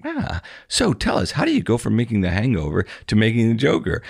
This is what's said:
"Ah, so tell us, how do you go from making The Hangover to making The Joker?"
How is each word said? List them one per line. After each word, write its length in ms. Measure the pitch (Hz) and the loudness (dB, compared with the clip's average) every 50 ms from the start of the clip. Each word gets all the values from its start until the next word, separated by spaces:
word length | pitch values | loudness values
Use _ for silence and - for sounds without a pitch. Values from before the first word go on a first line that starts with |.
| - | -8
"Ah, 380 | 302 330 285 - - 87 87 - - - - - - | -6 -4 -4 -4 -4 -6 -8 -8 -12 -16 -20 -12 -6
so 240 | - - 247 196 120 | -2 0 2 0 0
tell 240 | - - - - - | 0 0 0 0 0
us, 140 | - - - | -2 -2 -2
how 120 | 143 - | -2 0
do 60 | 330 311 | 0 0
you 100 | 269 - | 0 0
go 160 | - 113 120 | 0 0 0
from 180 | - 110 107 | 0 0 0
making 240 | 113 120 117 113 101 | 0 0 0 0 0
The 100 | 92 87 | 0 0
Hangover 540 | 87 98 113 131 120 82 73 76 82 90 90 - - - - | 0 0 0 0 0 0 -2 -2 -2 -2 -2 -4 -8 -14 -4
to 100 | - 107 | 0 2
making 320 | 107 110 113 113 117 113 113 | 4 4 4 4 4 4 4
The 60 | 113 | 2
Joker?" 480 | 110 135 147 - - - - - - - | 2 2 2 2 0 0 -2 -4 -4 -6